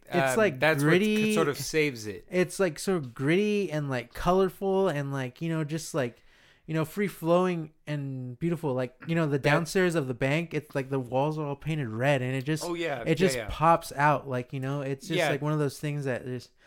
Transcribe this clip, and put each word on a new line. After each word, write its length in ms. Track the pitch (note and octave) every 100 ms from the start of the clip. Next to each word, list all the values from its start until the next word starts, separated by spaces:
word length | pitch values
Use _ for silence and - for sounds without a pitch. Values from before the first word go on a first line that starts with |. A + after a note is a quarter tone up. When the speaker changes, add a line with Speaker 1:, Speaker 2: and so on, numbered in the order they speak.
| -
Speaker 1:
it's, 220 | C#3 C3+
Speaker 2:
um, 40 | C3
Speaker 1:
like, 220 | G#3 C3
Speaker 2:
that's 240 | D3+ D3+
what 80 | D3
c-, 60 | F3+
Speaker 1:
gritty. 340 | G#3+ G#3+ G#3+ G#3+
Speaker 2:
sort 120 | D3
of 100 | C3
saves 480 | C3+ D#3 D3 A#2+ G#2+
it. 200 | F#2+ -
Speaker 1:
It's, 300 | F3+ F3 -
like, 180 | F#3+ D3+
so 200 | - F#3
gritty 720 | B2+ A2+ C3+ F3+ G#3+ G#3 F3+
and, 180 | D3+ C#3+
like, 240 | B2+ A#2
colorful 720 | - F3 F#3 F#3+ - G3 F#3+ F#3+
and, 220 | D3 C#3
like, 280 | C#3 B2+ -
you 80 | E3
know, 140 | D#3+
just, 300 | D3+ D#3+ -
like, 280 | D#3+ B2 - - _ _ _ -
you 60 |
know, 100 | D#3+
free 240 | D#3 G3+ G3
flowing 640 | - D#3+ F3 F#3 F3 D3+ _ -
and 500 | D3 C#3 C3 B2+ B2
beautiful. 340 | E3 E3 D3+
Like, 200 | B2+ B2+ _ -
you 80 | E3
know, 100 | D#3
the 120 | C#3
Speaker 2:
That 60 |
Speaker 1:
downstairs 520 | C#3+ D3+ E3 G3 F3+ E3
of 120 | C3
the 60 |
bank, 400 | A#2+ C3+ D3+ E3+
it's, 220 | D3+ - C#3+
like, 140 | C3
the 100 | C3+
walls 400 | B2 B2+ D3+ D#3
are 60 | D3
all 100 | C#3
painted 320 | D3 D#3+ A#2+
red, 340 | A2 C3+ C3+
and 140 | B2+ C3
it 80 |
just, 200 | C3 D#3 E3+
Speaker 2:
Oh, 80 |
yeah. 300 | E3+ E3 C3 A#2
Speaker 1:
it 100 | D#3
just 200 | F#3 B2+
Speaker 2:
Yeah, 60 |
yeah. 60 | G#2+
Speaker 1:
pops 440 | - D#3+ E3 - C3+
out. 320 | D3 C3+ C#3
Like, 240 | B2 B2
you 80 | C3+
know, 220 | C3 C#3+
it's 260 | C3+ C#3 -
just, 100 | F3+
Speaker 2:
Yeah. 120 | D3+
Speaker 1:
like, 120 | C#3+
one 120 | D3
of 60 | D3+
those 200 | C#3+ -
things 260 | D3+ D3 C3+
that 200 | A#2+ B2+
just 260 | B2 - _